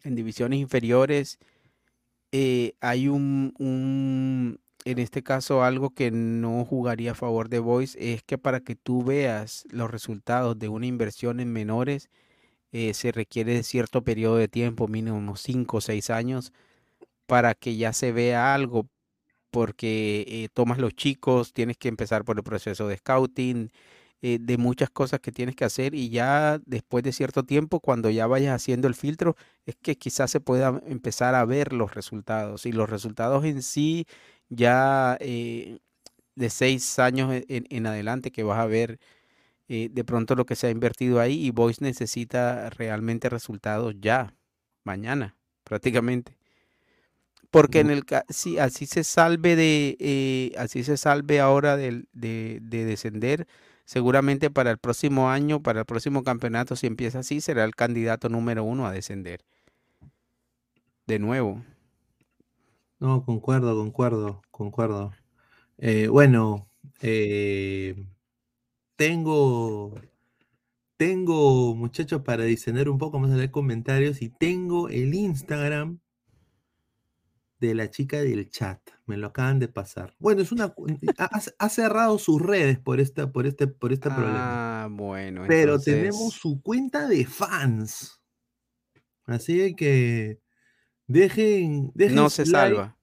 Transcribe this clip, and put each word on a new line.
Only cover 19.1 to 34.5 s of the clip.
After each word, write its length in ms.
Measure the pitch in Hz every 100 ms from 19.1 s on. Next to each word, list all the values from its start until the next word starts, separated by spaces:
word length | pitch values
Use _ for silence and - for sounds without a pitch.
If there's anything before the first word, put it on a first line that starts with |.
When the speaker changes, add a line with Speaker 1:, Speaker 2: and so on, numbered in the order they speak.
| _ _ _ _
Speaker 1:
porque, 760 | 120 113 - 113 110 107 104 101
eh, 200 | 113 110
tomas 240 | - 120 123
los 160 | 120
chicos, 580 | - 143 135 - 127 117
tienes 220 | - 117 117
que 100 | 120
empezar 360 | 113 107 110
por 120 | 107 104
el 60 |
proceso 440 | 98 107 - - 104
de 80 | 98
scouting, 720 | - 131 127 - 127 120 110 - _ - _ _
eh, 160 | 123 117
de 180 | 117 120
muchas 320 | 123 120 131
cosas 300 | - 131 135
que 120 | -
tienes 240 | 113 123 127
que 80 |
hacer, 300 | 120 - 131
y 160 | 151 120
ya 500 | 117 127 143 151 151 139
después 380 | 117 - 123
de 80 | 131
cierto 320 | 127 131 -
tiempo, 360 | 127 139 156 165
cuando 300 | - 120 113
ya 160 | 110 113
vayas 280 | 131 139 123
haciendo 320 | - 123 131
el 60 |
filtro, 420 | 120 139 156 170 - _ _ -
es 100 | -
que 200 | - 143
quizás 320 | 131 - 131
se 100 | 147
pueda 420 | - 127 135 131 -
empezar 480 | 127 120 - 123
a 100 | 127 117
ver 260 | 135 143
los 220 | 127 104
resultados, 720 | - - 110 98 110 104 107 120
y 60 |
los 180 | 113 107
resultados 540 | 107 113 107 117 139
en 180 | 156 139
sí 440 | 127 143 151 165 160 - - _ _